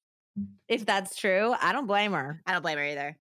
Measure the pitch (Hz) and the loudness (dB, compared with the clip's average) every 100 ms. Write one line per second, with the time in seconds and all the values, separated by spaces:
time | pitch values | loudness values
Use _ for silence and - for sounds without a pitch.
0 | _ _ _ 202 196 - - 233 214 196 | _ _ _ -10 -10 -10 -4 -2 2 0
1 | 190 - 208 185 220 247 170 233 240 202 | -2 -2 2 4 2 2 2 0 2 2
2 | 208 175 135 160 185 180 160 151 143 143 | 2 0 -2 -6 -2 -2 0 -2 -2 -4
3 | 143 160 | -6 -10